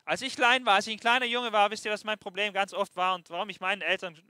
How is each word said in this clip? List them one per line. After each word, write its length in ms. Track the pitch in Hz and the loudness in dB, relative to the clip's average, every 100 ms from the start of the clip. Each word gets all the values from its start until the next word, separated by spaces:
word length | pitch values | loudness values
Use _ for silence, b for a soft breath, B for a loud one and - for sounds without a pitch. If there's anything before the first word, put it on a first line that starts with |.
Als 180 | - 170 | -6 -4
ich 120 | 254 | -4
klein 320 | - 247 254 247 | 2 4 4 4
war, 80 | |
als 140 | 196 214 | 2 2
ich 60 | |
ein 60 | 214 | -2
kleiner 260 | 233 247 247 | 2 2 2
Junge 260 | 240 240 | -2 0
war, 180 | 208 208 | 2 2
wisst 140 | 208 | 2
ihr, 80 | 220 | -6
was 100 | 208 | -6
mein 160 | 214 214 | -4 -6
Problem 340 | 214 185 208 | -6 -4 -2
ganz 200 | 190 196 | -2 -2
oft 240 | 180 196 - | -2 -4 -2
war 180 | 185 | -2
und 160 | 185 165 | -2 -6
warum 180 | 170 214 | -8 -8
ich 100 | 180 | -6
meinen 220 | 185 202 | -4 -4
Eltern 380 | 160 185 185 156 170 | -2 -4 -4 -14 _